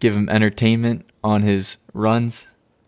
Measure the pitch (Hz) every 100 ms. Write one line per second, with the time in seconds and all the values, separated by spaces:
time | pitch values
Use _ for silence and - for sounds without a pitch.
0 | 117 104 104 107 107 104 113 113 117 120
1 | - _ 107 104 104 98 95 - _ -
2 | 107 113 117 117 - _ _ _